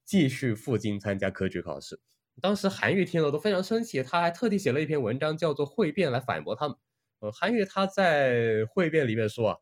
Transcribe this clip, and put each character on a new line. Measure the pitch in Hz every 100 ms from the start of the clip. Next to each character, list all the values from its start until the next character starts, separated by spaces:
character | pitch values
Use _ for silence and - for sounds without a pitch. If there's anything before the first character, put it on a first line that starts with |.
继 | - 196 135
续 | - 127
赴 | 107 - 110
京 | 110 101
参 | 101 98
加 | 98
科 | - 95
举 | 87
考 | 85 71
试。 | - - _ _ _ -
当 | 185
时 | 202 196
韩 | 190 110
愈 | 190 175
听 | 170
了 | 151
都 | 147
非 | 214
常 | 185
生 | 190 226
气， | 233 135
他 | 127 170
还 | 170
特 | 170 233
地 | 202
写 | 131
了 | 131
一 | 151
篇 | 151
文 | 110 131
章 | 156 160
叫 | 165 147
做 | 143
《汇 | - 160
辩》 | 196 160
来 | 123
反 | - 82
驳 | 76
他 | 113 147
们。 | - _ _ _ _
呃， | 107
韩 | - 185 233
愈 | 196
他 | 196 190
在 | 196 185 147 131 120 117 110 110
《汇 | - 165
辩》 | 156 131
里 | 113
面 | 107
说 | - 107
啊， | 85